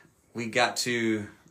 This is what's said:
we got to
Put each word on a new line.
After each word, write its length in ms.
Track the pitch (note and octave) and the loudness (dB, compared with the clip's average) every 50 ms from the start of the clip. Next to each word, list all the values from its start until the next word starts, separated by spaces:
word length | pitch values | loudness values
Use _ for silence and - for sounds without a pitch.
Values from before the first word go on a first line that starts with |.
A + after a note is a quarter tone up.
| - _ _ _ _ _ - | -20 _ _ _ _ _ -10
we 100 | A#2 A#2 | -8 -8
got 320 | A2+ G#2+ B2 A#2+ A2+ - - | -2 2 2 2 2 2 -2
to 500 | - B2 A#2+ A#2+ A2+ A2+ A2 G#2+ G2+ G2+ - - _ - | -2 -2 0 0 2 2 0 0 -2 -6 -12 -18 _ -20